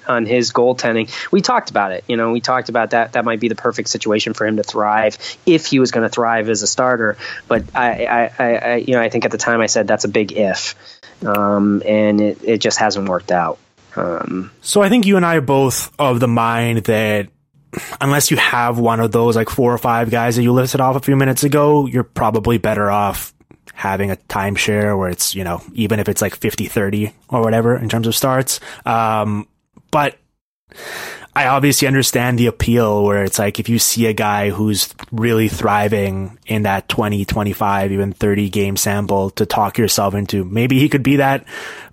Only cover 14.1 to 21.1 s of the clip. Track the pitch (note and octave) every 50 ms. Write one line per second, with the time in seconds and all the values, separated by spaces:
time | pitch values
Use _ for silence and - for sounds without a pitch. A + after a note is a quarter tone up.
14.1 | E2 - - - F2+ F#2 F#2 G2+ _ _ - - - G#3 G3+ F#3+ A#3+ B3 F#3+ G3+
15.1 | G3+ F#3 F3 E3+ E3 D#3 C3 C3+ C#3 C3+ C3+ B2+ - - - - _ - D3 C3
16.1 | B2 A#2 B2+ A#2 A#2 A#2 A#2 A#2 A#2 A#2 A#2 A#2 A#2 A2+ G2+ - A2 G#2+ A2 G#2+
17.1 | G#2+ G#2 G2 - _ _ _ _ _ _ _ _ - - - - - - C#3 C#3
18.1 | C#3+ C#3+ - - C#3+ B2 B2+ - C3 B2 A#2+ A#2+ A#2 A#2+ A#2 A2+ A2+ A2+ A#2 A2
19.1 | G#2 A#2 A#2 A#2+ A2 A2+ A2 - - - B2 A#2+ B2 A#2 - B2 A#2 A#2 A#2+ A2+
20.1 | A#2 A#2 A#2 B2 A2+ B2 A#2+ A#2+ B2 B2+ B2+ B2 - C3 C3 C3 C3 C3+ - C#3